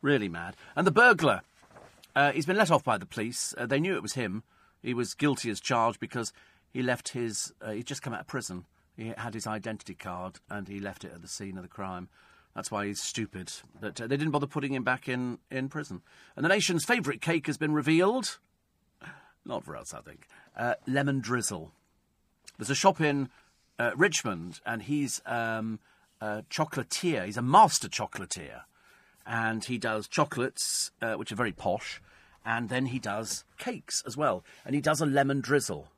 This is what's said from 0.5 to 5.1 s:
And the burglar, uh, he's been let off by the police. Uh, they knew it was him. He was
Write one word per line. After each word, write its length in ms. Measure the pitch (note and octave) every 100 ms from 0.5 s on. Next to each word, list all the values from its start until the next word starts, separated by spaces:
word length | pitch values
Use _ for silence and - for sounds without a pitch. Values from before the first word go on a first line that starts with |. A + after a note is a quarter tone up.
| - - -
And 100 | F3+
the 60 |
burglar, 500 | E3 B3 G3 D3+ F#2+ - _ - - - - - -
uh, 160 | C#3+
he's 120 | C3+ D3+
been 100 | F#3+
let 160 | G3
off 120 | D#3
by 140 | - G#2+
the 80 | G2
police. 480 | - A2 B2+ - -
Uh, 80 | A#2+
they 140 | C#3
knew 160 | F3 F#3
it 80 |
was 100 | G3+
him. 300 | - A2 G2+ - _ _ _
He 120 | A#2
was 220 | B2 A#2